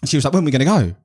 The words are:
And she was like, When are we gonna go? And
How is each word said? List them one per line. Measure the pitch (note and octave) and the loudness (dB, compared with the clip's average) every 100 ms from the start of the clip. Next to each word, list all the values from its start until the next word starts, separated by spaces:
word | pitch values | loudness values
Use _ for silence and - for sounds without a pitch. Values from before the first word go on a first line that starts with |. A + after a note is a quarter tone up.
And | C#3 | -2
she | D3+ | -2
was | |
like, | C3+ | 0
When | F3+ | 0
are | E3 | 0
we | |
gonna | C3 | 0
go? | C3+ G#3+ | 2 2
And | G2 F2 | 0 -4